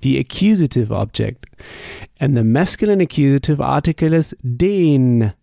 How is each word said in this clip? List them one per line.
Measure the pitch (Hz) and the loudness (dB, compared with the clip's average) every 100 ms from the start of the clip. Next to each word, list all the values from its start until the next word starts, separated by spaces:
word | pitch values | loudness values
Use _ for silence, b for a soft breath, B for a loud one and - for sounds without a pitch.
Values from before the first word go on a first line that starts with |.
the | 135 135 | -2 -2
accusative | 135 - 202 214 147 131 110 | -2 -2 0 2 0 0 -2
object. | 104 107 - 107 123 - - B B B B B - | -4 -4 -4 -6 -6 -18 -20 B B B B B -6
And | 143 123 | -2 0
the | |
masculine | 113 123 185 - 208 202 | 2 2 0 0 0 2
accusative | 175 - 139 139 - 147 | 0 0 2 2 0 -2
article | 127 139 165 156 160 | 0 0 -2 0 0
is | 165 156 - | 0 0 -6
den. | 127 120 180 202 165 139 127 120 107 - | -6 -2 0 2 2 4 4 2 0 -4